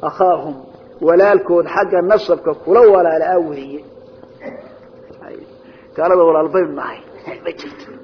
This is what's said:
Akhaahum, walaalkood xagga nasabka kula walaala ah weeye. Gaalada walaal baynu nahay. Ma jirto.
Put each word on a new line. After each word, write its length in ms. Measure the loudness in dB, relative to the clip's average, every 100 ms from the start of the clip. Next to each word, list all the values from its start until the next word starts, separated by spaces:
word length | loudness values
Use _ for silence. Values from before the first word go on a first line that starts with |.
Akhaahum, 540 | -8 0 0 0 -4 -14 -18 -20 -20 -6
walaalkood 680 | 2 4 4 2 2 -2 0
xagga 340 | -2 -2 -2
nasabka 500 | 2 0 0 -2 -2
kula 260 | -6 0 4
walaala 460 | 6 4 2 0 0
ah 120 | -2
weeye. 400 | -2 -8 -12 -16 -18 -20 -20 -20 -20 -20 -20 -20 -20 -20 -20 -20 -20 -20 -20 -20 -20 -20 -20 -20 -20
Gaalada 320 | -6 0 4
walaal 240 | 4 2 0
baynu 240 | 0 -2
nahay. 260 | -6 -12 -14 -20 -20 -18 -14
Ma 100 | -12
jirto. 340 | -12 -16 -20 -20 -20